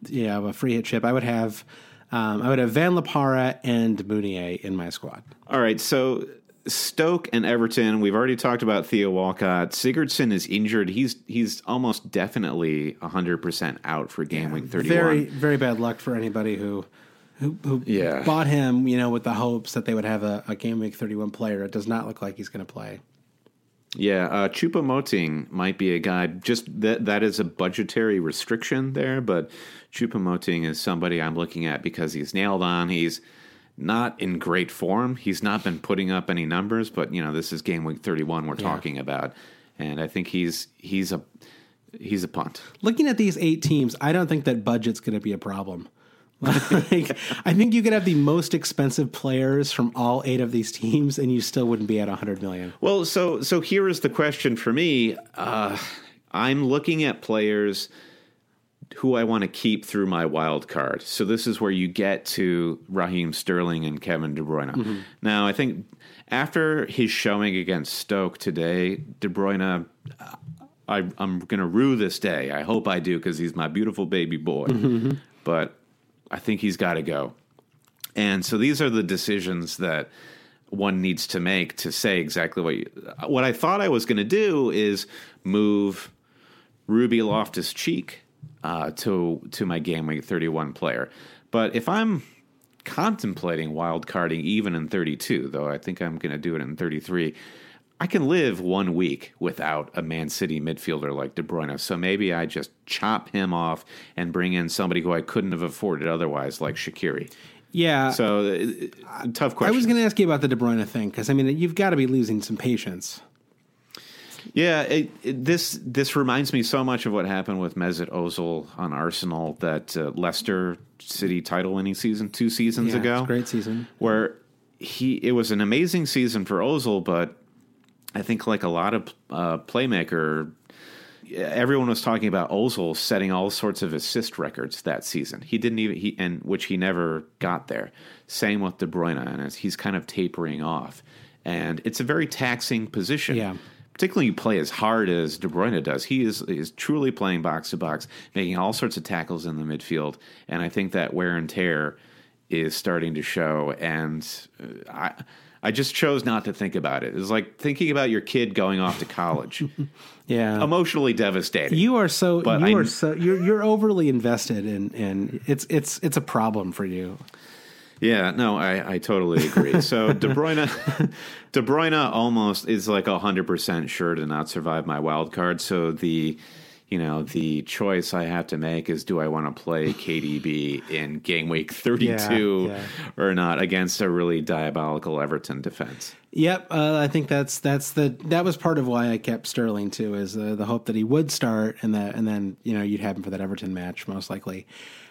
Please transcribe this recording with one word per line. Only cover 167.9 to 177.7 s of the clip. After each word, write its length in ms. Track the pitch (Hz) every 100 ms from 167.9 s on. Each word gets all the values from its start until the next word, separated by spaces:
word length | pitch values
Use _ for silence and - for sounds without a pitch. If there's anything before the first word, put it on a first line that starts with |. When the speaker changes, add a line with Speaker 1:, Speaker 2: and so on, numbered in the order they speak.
| -
Speaker 2:
Yeah, 300 | 113 107 92
no, 260 | 123 113 101
I, 380 | 92 95 - 90
I 20 |
totally 500 | - 98 87 80 78
agree. 320 | - 143 175
So 320 | 143 117 110
Speaker 1:
<laughs> 0 |
Speaker 2:
De 140 | 143 143
Bruyne, 400 | 135 160 151 143 - - - 143 - - -
<laughs> 140 | -
De 80 | 135
Bruyne 500 | 117 151 160 156 135
almost 560 | 110 120 113 104 95 -
is, 220 | 110 98
like, 180 | 101 104
a 100 | 90
hundred 280 | 101 92 87
percent 420 | 87 - 85 69
sure 260 | - 85 80
to 100 | 76
not 240 | 76 78
survive 360 | 87 80 80 80
my 140 | 73
wild 320 | 78 78 78
card. 300 | - 87 85
So 300 | - 90 82
the, 460 | 80 85 82 78 78 - - - - _
you 100 | 90
know, 240 | 78 78
the 380 | 71 85 80 76
choice 520 | -